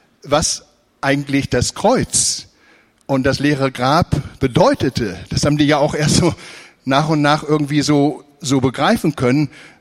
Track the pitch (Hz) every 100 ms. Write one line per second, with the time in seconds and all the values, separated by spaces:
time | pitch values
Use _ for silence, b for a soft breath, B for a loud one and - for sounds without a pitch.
0 | b _ 156 143 - - - _ _ _
1 | 135 143 139 139 - 123 123 - 202 247
2 | - - - - - b b b b b
3 | - 135 131 131 139 147 135 127 123 156
4 | 185 - - - 135 120 202 - 156 -
5 | 110 87 90 - 147 147 143 147 147 151
6 | 151 - 175 - B B B B - 135
7 | 156 156 147 156 143 151 143 147 135 147
8 | 143 - - _ 139 139 131 120 156 226
9 | 175 - 123 135 147 B B B